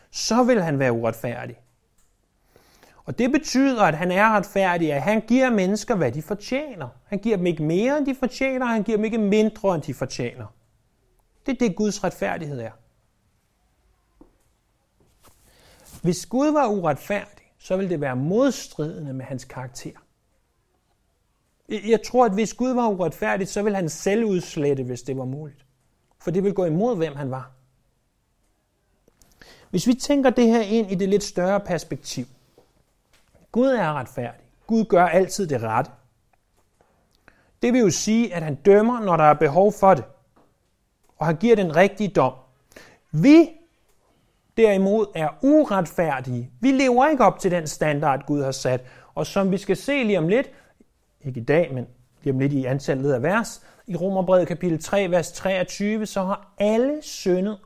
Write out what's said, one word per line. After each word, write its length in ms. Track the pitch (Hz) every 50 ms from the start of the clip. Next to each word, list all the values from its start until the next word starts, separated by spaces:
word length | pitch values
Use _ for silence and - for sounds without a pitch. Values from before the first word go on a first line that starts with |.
| _ _
så 320 | - - - - 226 247 247
vil 180 | 233 247 208
han 180 | 170 160 143 135
være 120 | 135 123
uretfærdig. 640 | 117 117 117 113 113 - - 123 120 120 123 120 117 - _ _ _ _ _ _ _ _ _ _ _ _ _ _ _ _ _ _ _ _ _ _ _ _ _ - _ _ _ -
Og 80 | 131
det 140 | - 240 269
betyder, 520 | 294 294 - - - 254 277 277 254 220 196
at 140 | 160 156
han 140 | 156 180 180
er 240 | 180 196 214 226 214
retfærdig, 580 | 202 175 - - 196 190 180 175 175 165 151 143
at 80 | 139
han 200 | 135 196 220 220
giver 280 | 220 - 240 262 262 254
mennesker, 460 | 233 202 185 185 208 208 - - 233
hvad 160 | 180 151 120
de 100 | 117 156
fortjener. 680 | - - 208 - - - 247 277 311 285 226 170 135 120 - _ _
Han 160 | - 208 196
giver 180 | - 233 214
dem 80 | 180 180
ikke 180 | 180 165 160 151
mere, 340 | 156 170 185 226 262 285
end 80 | 302 277
de 100 | 277 254
fortjener, 500 | - 254 - - - 262 269 262 254 262
han 180 | 233 220 220 196
giver 140 | 233 220
dem 80 | 202 214
ikke 120 | 220 233
mindre, 580 | 226 208 196 208 214 220 220 - - - 196 180
end 80 | 151 -
de 100 | 143 123
fortjener. 520 | - 135 - - - 123 117 - 127 110 104 - _ _ _ _ _ _ _ _ _ _ _ _ _ _ _ _ _ _
Det 60 | 277 254
er 140 | - 247
det, 80 | 214 165
Guds 280 | - 214 208 - - -
retfærdighed 560 | 175 - - 202 190 175 175 160 147 139 120
er. 120 | 113 110 - _ _ _ _ _ _ _ _ _ _ _ _ _ _ _ _ _ _ _ _ _ _ _ _ _ _ _ _ - - _ _ _ _ _ _ _ _ _ _ _ _ _ _ _ _ _ _ _ _ - _ _ _ _ _ _ _ _ _ _ - - - -
Hvis 240 | - 175 180 - -
Gud 260 | - 233 262 285 311
var 160 | 294 302 269
uretfærdig, 840 | 220 208 196 170 156 139 - - - 208 - - - - _ _ _ _ _
så 160 | - - 185
ville 140 | 190 196 175
det 120 | 180 147
være 140 | 143 135 127
modstridende 960 | 127 139 160 190 233 277 269 - - - - - - 147 160 196 180 151 139 131
med 120 | 131 120
hans 200 | - 139 123 -
karakter. 540 | - - 131 127 127 127 - - - - - _ _ _ _ _ _ _ _ _ _ _ _ _ _ _ _ _ _ _ _ _ _ _ _ _ _ _ _ _ _ _ _ _ -
Jeg, 120 | 214 202 202
jeg 120 | 214 220 208 -
tror, 200 | - - 247 247
at 80 | 226 190
hvis 200 | 208 220 175 -
Gud 180 | - 240 262
var 160 | 247 247 240
uretfærdig, 600 | 220 196 180 175 160 156 - 214 214 214 190 196
så 140 | - - 208
ville 140 | 202 214 196
han 140 | 190 175 151
selv 360 | - - - 190 202 233 226
udslette, 580 | 208 190 175 165 - - 160 143 143 139 131 127
hvis 180 | 123 123 120
det 160 | - 139 131
var 80 | 131 127
muligt. 400 | 127 131 147 156 143 - _ _ _ _ _ _ _ _ _ _ _ _ _
For 120 | - 180
det 120 | 160 196 190
ville 120 | 202 196
gå 100 | 196 185
imod, 320 | 165 151 180 220 254 233
hvem 180 | 170 160 156 139
han 160 | 139 147 127
var. 200 | 131 131 131 - - _ _ _ _ _ _ _ _ _ _ _ _ _ _ _ _ _ _ _ _ _ _ _ _ _ _ _ _ _ _ _ _ _ _ _ _ - - - - - _ _
Hvis 180 | - 180 -
vi 60 | 240 240
tænker 360 | - - - 285 277 254 254
det 180 | - 254 240
her 140 | 226 233 233
ind 300 | 214 196 220 226 214 190
i 40 | 196
det 140 | 175 202 190
lidt 140 | 202 196 196
større 360 | - - 185 175 185 202 196
perspektiv. 640 | 196 - 180 151 - - 143 - - - - 131 123 - _ _ _ _ _ _ _ _ _ _ _ _ _ _ _ _ _ _ _ _ _ _ _ _
Gud 160 | - 220 254
er 260 | 269 254 220 180 156 151
retfærdig. 480 | 139 117 - - 131 120 117 - - _ _ _ _ _
Gud 180 | - 226 226 208
gør 200 | - 196 175 180
altid 420 | 165 160 190 190 - - - 196
det 140 | 156 135 113
rette. 300 | 117 110 110 123 143 - - - _ _ _ _ _ _ _ _ _ _ _ _ _ _ _ _ _ _ _ _ _ _ _ _ _ _ - _ _ _ _ _
Det 120 | - 240 240
vil 80 | 254
jo 80 | 226 180
sige, 460 | - - - 208 220 226 233 202 175
at 80 | 170 160
han 120 | 156 139
dømmer, 440 | - - 202 196 208 220 233 247 233
når 180 | 214 190 170
der 60 | 156 156
er 100 | 151 147
behov 380 | 151 160 147 143 180 196 214
for 220 | 202 - 196 190 185
det. 100 | 131 - - - _ _ _ _ _ _ _ _ _ _ _ _ _ _ _ _ _ _ _ _
Og 80 | - 151
han 100 | 165 160
giver 200 | 147 208 240 226
den 200 | 208 185 165 143
rigtige 340 | 156 196 196 196 - 214 180
dom. 240 | - - 131 127 - - - _ _ _ _ _ - - - - _ _ _ _
Vi 380 | - 151 180 277 302 330 311 - - - _ _ _ _ _ _ _ _ _ _ _ _ _ _ _ _ _ _ _
derimod 480 | 226 220 214 196 190 190 196 208 226 202 - -
er 140 | 165 156 147 - -
uretfærdige. 1120 | - 277 302 311 277 208 202 190 170 - - - 170 156 139 131 127 127 123 120 123 - - -
Vi 100 | 220 269
lever 360 | 269 262 277 254 240 247 269
ikke 180 | 311 311 254 220
op 140 | 185 180 -
til 120 | - 185
den 160 | 175 175 156
standard, 580 | 151 - - 165 151 147 143 156 143 131 135 -
Gud 160 | - 147 147 135
har 80 | 135
sat. 340 | 131 - - 131 127 127 - - - - - - -
Og 120 | 160 156
som 240 | - - 196 196 190
vi 60 | 196
skal 200 | 185 - - 185
se 260 | - - 269 285 277 240
lige 140 | 208 202
om 100 | 175 156
lidt, 240 | 170 208 262 285 - - - _ _ _ _ _ _ _ _ _ _ _ _
ikke 180 | - 135 127 117
i 40 | 113
dag, 300 | - 143 170 170 139 135
men 140 | 123 117 - - _ _ _ _ _ -
lige 100 | 143 131
om 60 | 131
lidt 140 | 135 139 143
i 120 | 135 131
antallet 480 | 123 135 139 - - 143 131 135 143 135
af 100 | 117 127
vers, 420 | 165 202 233 208 - - - - - - _ _
i 80 | - 175
Romerbrevet 520 | 160 175 196 190 190 180 185 185 180 170
kapitel 360 | - 170 - 180 175 160 151 -
tre, 240 | - 202 202 196 175
vers 200 | 175 175 156 -
treogtyve, 720 | - - - 190 196 180 180 - - - 202 208 220 220 214
så 180 | - - 196 185
har 300 | 190 196 - - - _
alle 440 | - 202 208 220 233 254 277 302 302
syndet 580 | - - - - - 190 175 185 190 214 214 - -